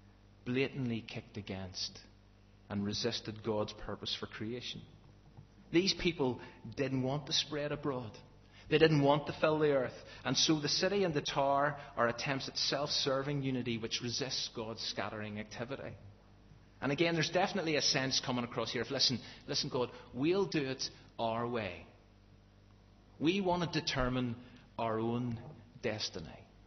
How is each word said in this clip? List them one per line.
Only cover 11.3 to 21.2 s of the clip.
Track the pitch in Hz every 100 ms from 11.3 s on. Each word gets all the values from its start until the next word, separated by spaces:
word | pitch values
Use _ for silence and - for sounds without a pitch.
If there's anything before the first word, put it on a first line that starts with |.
| 151 139 139 147 147 - -
are | 117
attempts | 117 143 135 -
at | -
self-serving | - 143 143 - 143 135 139 143
unity | 135 127 120 113
which | 113 -
resists | 120 117 131 - -
God's | 123 110 110
scattering | - - 101 107 107 104
activity. | 107 - 123 135 - 98 - - - - - - - -
And | 131
again, | 143 170
there's | 165 147
definitely | 180 190 196 160 147
a |
sense | - 143 131 127
coming | - 123 117
across | - 113
here | 123
of, | 113
"Listen, | 135 - 120 - - -
listen, | 143 143
God, | 131 120 - -
we'll | 120 151 190 185
do | 160
it | 131 131 - - -
our | -